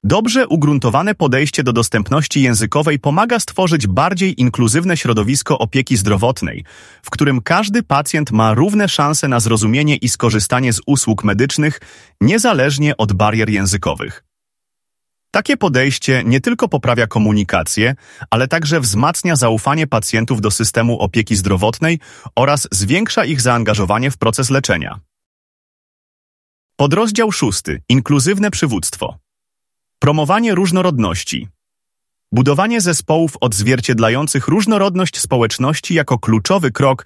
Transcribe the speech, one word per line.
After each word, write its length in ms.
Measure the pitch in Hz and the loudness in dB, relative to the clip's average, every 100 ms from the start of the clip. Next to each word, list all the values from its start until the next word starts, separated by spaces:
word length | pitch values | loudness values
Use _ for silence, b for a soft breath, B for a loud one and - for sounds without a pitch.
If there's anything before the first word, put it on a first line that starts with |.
Dobrze 440 | 98 190 226 240 240 | 0 0 2 0 2
ugruntowane 680 | 160 147 143 120 123 196 208 | 2 2 2 2 2 0 0
podejście 480 | 147 131 143 - | 0 2 0 -2
do 100 | 127 | 0
dostępności 680 | 117 113 113 101 139 147 147 | 0 0 -2 0 0 0 2
językowej 580 | 131 110 107 147 151 147 | 2 2 0 0 0 0
pomaga 400 | 147 160 233 233 | 0 0 0 0
stworzyć 480 | - - 185 160 104 | -2 -2 0 0 0
bardziej 540 | 92 165 185 190 143 | 0 0 0 -2 0
inkluzywne 560 | 123 110 117 139 180 170 | 0 2 0 2 0 -2
środowisko 600 | 123 110 107 139 - 135 | 0 0 0 -2 -2 -2
opieki 380 | 113 135 131 117 | 0 -2 0 0
zdrowotnej, 640 | 98 101 117 131 78 55 - B B B | 2 2 0 -2 -6 -8 -14 B B B
w 60 | - | -14
którym 320 | - 147 131 | -2 0 0
każdy 420 | - 175 214 226 | 0 0 0 -2
pacjent 480 | - 139 147 160 147 | 0 -2 0 -2 0
ma 220 | 110 113 | 2 2
równe 360 | 107 208 202 202 | 4 2 2 0
szanse 380 | - 147 151 143 | 0 0 0 0
na 120 | 123 | 0
zrozumienie 560 | 110 113 107 127 151 147 | 2 2 2 2 2 0
i 140 | 107 | -2
skorzystanie 640 | - 120 107 - 123 131 | 0 0 0 0 0 0
z 80 | 104 - | -2 0
usług 380 | 139 - 107 | 0 0 0
medycznych, 560 | 104 101 139 - 151 - B B B _ | 0 0 0 0 -2 -2 B B B _
niezależnie 760 | 113 220 240 165 135 139 151 - | 2 2 2 2 0 2 0 0
od 160 | 107 | 0
barier 360 | 95 107 110 110 | 2 2 2 0
językowych. 720 | 104 98 98 - 71 - - _ _ _ _ _ _ _ _ _ _ _ | 0 0 -2 -4 -6 -8 -12 _ _ _ _ _ _ _ _ _ _ _
Takie 240 | 202 - 277 | -4 -2 0
podejście 640 | 190 127 135 127 - 131 117 | 0 2 0 -2 0 0 2
nie 160 | 131 | 0
tylko 260 | - 233 190 | 0 -2 -2
poprawia 400 | 143 131 120 110 | 0 0 0 0
komunikację, 880 | 113 107 104 95 92 80 - 113 135 B B B | 0 2 2 0 -2 -2 0 0 -2 B B B
ale 180 | 113 131 | -2 0
także 320 | 165 151 165 | -2 0 0
wzmacnia 560 | 120 98 147 175 175 151 | 0 0 0 0 -2 0
zaufanie 520 | 120 113 - 156 151 | 2 0 0 0 0
pacjentów 540 | 113 - 113 113 107 | -2 -2 -2 -2 -2
do 100 | 104 | -2
systemu 480 | - 113 - 117 117 | -2 -2 0 0 0
opieki 360 | 98 113 104 107 | -2 -2 0 0
zdrowotnej 640 | 95 95 110 - 160 170 B B B - | 0 0 0 0 -2 -2 B B B 0
oraz 320 | 135 147 - | 2 0 -2
zwiększa 540 | 95 98 170 220 - 160 | -4 0 0 0 0 -2
ich 160 | 147 | 0
zaangażowanie 720 | 120 120 110 107 92 107 135 | 0 2 2 0 0 0 -2
w 60 | - | -2
proces 320 | 113 113 131 | -2 -2 0
leczenia. 500 | 135 135 90 - 95 - _ _ _ _ _ _ _ _ _ _ _ _ _ _ _ _ - | 0 0 -2 -2 -12 -18 _ _ _ _ _ _ _ _ _ _ _ _ _ _ _ _ 0
Podrozdział 560 | 139 175 226 208 226 | 2 2 0 2 0
szósty. 500 | 180 117 95 - 67 - | 0 -2 -2 -6 -8 0
Inkluzywne 640 | 131 - 143 131 196 208 | 0 2 0 2 0 -2
przywództwo. 640 | - 147 104 - - - - _ _ _ _ _ _ _ _ | -2 -2 -2 -4 -8 -10 -12 _ _ _ _ _ _ _ _
Promowanie 560 | 135 156 147 202 233 185 | 0 2 2 2 2 2
różnorodności. 920 | 190 185 180 135 98 90 - 67 104 - _ _ _ _ _ _ _ | 2 2 0 0 -2 -2 -6 -10 -10 -18 _ _ _ _ _ _ _
Budowanie 500 | 117 131 139 214 233 | 0 2 2 2 0
zespołów 560 | 175 156 - 160 165 - | 0 -2 0 0 0 -2
odzwierciedlających 1080 | 123 98 107 127 117 113 110 123 151 139 - | -4 0 0 0 0 0 2 0 -2 -2 0
różnorodność 720 | 180 208 208 196 180 180 - | 0 2 2 2 0 -2 -4
społeczności 720 | - 135 113 - 131 156 - | -2 0 0 0 -2 -2 -2
jako 260 | 165 147 123 | -2 0 -2
kluczowy 520 | - 110 98 190 147 | 2 0 2 0 0
krok 340 | - 139 135 | 0 0 0